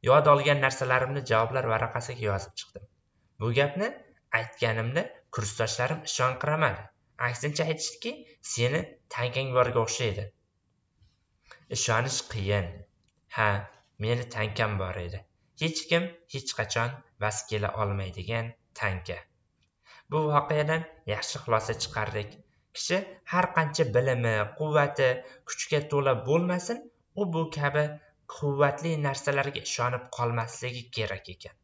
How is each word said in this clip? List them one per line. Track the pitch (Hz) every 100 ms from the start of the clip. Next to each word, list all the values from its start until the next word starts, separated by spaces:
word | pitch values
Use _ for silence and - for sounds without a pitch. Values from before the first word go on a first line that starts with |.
Yod | 123 143 147
olgan | 143 139 139
narsalarimni | 135 135 127 127 131 139 123
javoblar | 113 113 131
varaqasiga | 123 113 113 123 117 120 107
yozib | 98 95 -
chiqdim. | - - - _ _ _ _ _
Bu | 110
gapni | 120 143 175 220 - - _ _
aytganimda | 113 113 - 113 110 117 143 214 - _ -
kursdoshlarim | 101 - 110 - 123 160 -
ishonqiramadi. | - 127 127 147 156 147 95 101 _ _ -
Aksincha | 120 117 151 147
aytishdiki, | 160 156 - - 226 294 - -
"Seni | - - 120 151 170 - _
tangang | - 120 131 135
borga | 127 123 120
o'xshaydi." | 113 - 120 104 98 _ _ _ _ _ _ _ _ _ _ _ _ - _ -
Ishonish | - 110 131 - -
qiyin. | 107 95 101 87 87 - _ _ _ _
Ha, | - 107 98 98 - _ _
meni | 107 120 123
tankam | 117 104 104 113 98
bor | 92 90
edi. | 87 - - _ _ -
Hech | 160 - -
kim | 170 180 - _
hech | 135 - -
qachon | 107 117 120 135 - _
bas | 104 107 -
kela | 107 101 -
olmaydigan | 104 98 95 90 90 117 117 - _
tanka. | - 107 90 85 85 - _ _ _ _ _ _ - _
Bu | 151 156
voqeadan | 147 143 151 151 160 165 - -
yaxshi | 104 - 120
xulosa | - 110 110 110
chiqardik. | - - 107 104 101 - _ _ _
Kishi | - - 185 202 - -
har | 180 185
qancha | - 156 151 143
bilimi, | 110 135 123 117 110 104 -
quvvati, | 151 151 143 - 131 127 - - -
kuchga | - - 151 147
to'la | 143 135 123 127
bo'lmasin, | 160 180 180 - 233 - _ _ -
u | 196
bu | 165 160
kabi | 147 143 151 147 151 _ _ _
quvvatli | - 147 139 143 143 165 156 143
narsalarga | 135 - 139 139 139 -
ishonib | - 123 123 - -
qolmasligi | 120 120 113 - 127 123 117 -
kerak | 107 98 -
ekan. | 90 - -